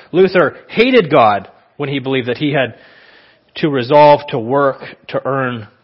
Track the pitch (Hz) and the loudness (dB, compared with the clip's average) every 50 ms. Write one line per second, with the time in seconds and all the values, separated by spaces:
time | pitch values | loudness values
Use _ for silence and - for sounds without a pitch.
0 | - _ - 170 190 180 - 185 156 127 - - _ _ - - 233 262 262 240 | -18 _ 0 2 2 2 2 0 0 0 -2 -10 _ _ -2 0 0 4 4 2
1 | 185 143 151 143 117 107 104 98 98 - _ _ _ _ _ - 143 139 143 139 | 2 2 2 4 4 4 2 -2 -6 -12 _ _ _ _ _ -12 -10 -8 -6 -8
2 | 123 135 135 131 117 123 120 - 156 143 147 143 123 113 110 _ _ _ _ _ | -6 -4 -4 -4 -4 -4 -6 -4 -4 -2 -2 -2 -2 -4 -6 _ _ _ _ _
3 | _ _ _ _ _ _ _ _ _ _ _ - - 156 139 131 120 123 147 147 | _ _ _ _ _ _ _ _ _ _ _ -4 -4 -2 -2 -2 -2 2 4 6
4 | 147 147 147 143 - - - 127 110 117 135 143 143 135 127 - - - - _ | 6 6 4 4 0 -8 -8 -8 -6 -4 -2 0 0 -2 -2 -6 -14 -20 -20 _
5 | _ - - 135 - 127 135 135 131 123 123 113 107 - _ _ | _ -8 -8 -6 -6 -4 -4 -4 -4 -6 -6 -10 -14 -18 _ _